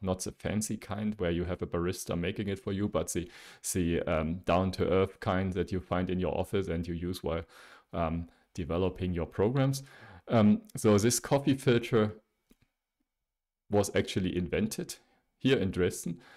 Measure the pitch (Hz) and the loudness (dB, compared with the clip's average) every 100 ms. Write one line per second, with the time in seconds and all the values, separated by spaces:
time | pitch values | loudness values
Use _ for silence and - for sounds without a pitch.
0 | 95 92 - - - 107 - 107 - 104 | -4 -4 -4 -8 -4 -2 -4 -6 -8 -6
1 | 107 104 85 85 87 90 85 87 87 92 | -4 -2 -2 0 -2 -4 -4 -2 -2 -4
2 | - 85 87 107 101 98 104 98 104 82 | -4 -4 -4 -4 -6 -6 -4 -2 -2 -2
3 | 85 87 85 - - - - 95 85 85 | -2 -4 -6 -12 -20 -14 -4 0 2 0
4 | - 80 80 92 - 87 95 90 92 92 | 0 0 0 -2 2 2 2 0 2 2
5 | 95 - 104 92 95 90 85 92 - 90 | 2 -2 -2 0 0 -2 -2 -4 -2 -2
6 | 90 92 85 - - 101 95 82 85 85 | 0 0 0 -2 -2 -2 -2 -4 -4 -4
7 | 87 - 78 82 80 - - - _ 87 | -6 -6 -4 -6 -6 -16 -20 -20 _ -4
8 | 80 85 85 _ _ - 78 85 92 - | -2 -2 -6 _ _ -8 -4 0 0 -2
9 | 90 85 80 - 107 135 135 135 - - | -4 -2 -4 0 0 2 0 -2 -8 -20
10 | - - - 117 104 104 - - 107 101 | -20 -16 0 6 6 6 0 0 4 6
11 | 117 - - 139 139 135 131 117 - 117 | 4 2 0 0 2 2 4 2 4 2
12 | 107 - _ _ _ _ _ _ _ _ | 2 -2 _ _ _ _ _ _ _ _
13 | _ _ _ _ _ _ - 104 95 101 | _ _ _ _ _ _ 0 2 2 0
14 | 98 107 92 87 87 80 107 - - - | 0 0 0 -2 0 0 0 -4 -10 -12
15 | _ _ _ _ 131 123 95 90 87 - | _ _ _ _ 2 2 2 2 0 0
16 | 87 85 - | -8 -10 -14